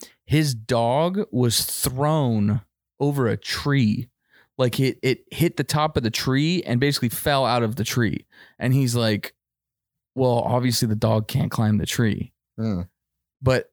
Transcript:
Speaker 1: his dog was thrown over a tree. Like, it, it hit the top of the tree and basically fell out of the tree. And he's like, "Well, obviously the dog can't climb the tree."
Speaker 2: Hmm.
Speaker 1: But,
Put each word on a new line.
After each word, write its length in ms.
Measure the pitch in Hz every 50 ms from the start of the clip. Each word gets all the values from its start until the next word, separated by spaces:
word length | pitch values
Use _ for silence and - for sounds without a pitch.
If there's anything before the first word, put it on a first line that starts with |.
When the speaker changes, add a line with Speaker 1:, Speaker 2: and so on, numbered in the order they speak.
| - - _ _ _
Speaker 1:
his 280 | - 135 156 156 143 123
dog 640 | 110 110 - 127 117 117 117 127 147 165 180 190 202 202 -
was 320 | - 123 123 120 110 - -
thrown 960 | - - - - 139 127 131 147 151 156 156 139 120 113 107 101 104 104 104 - _ _ _ _ _ _ -
over 260 | 139 143 143 139 123
a 120 | 110 107 101
tree. 720 | - - - - - 147 139 139 120 104 107 - 113 - _ _ _ _ _ - _ _ - -
Like, 200 | 127 120 - -
it, 200 | 135 131 - -
it 220 | - 139 120 - _ -
hit 260 | - - 160 170 -
the 80 | - 131
top 320 | - - 151 151 156 -
of 60 | 156
the 80 | 120 110
tree 520 | - - - 135 131 135 151 160 180 175 -
and 140 | - 120 120
basically 300 | 139 143 139 - 127 113
fell 380 | - - - 156 143 135 135
out 160 | 113 123 120
of 140 | 117 107 113
the 80 | - 117
tree. 420 | - - 127 117 95 - - - _ _ - - - _ -
And 160 | 95 123 127
he's 200 | 139 135 120 117
like, 380 | 120 113 110 107 98 - - _ _ _ _ _ _ _ _ _ _ _ _ _ _ _ _ -
"Well, 260 | 131 131 127 120 120
obviously 460 | - - 120 123 123 127 117 - 127
the 80 | 110 107
dog 340 | 107 - 113 110 110 107 -
can't 220 | - 135 - -
climb 280 | - - 110 107 107 101
the 80 | -
tree." 480 | - - - 120 107 98 - - - _ _ _ _ - -
Speaker 2:
Hmm. 240 | 110 110 101 87 90 - _ _ _ _ _ _ _ _ _ -
Speaker 1:
But, 320 | 131 131 127 - - _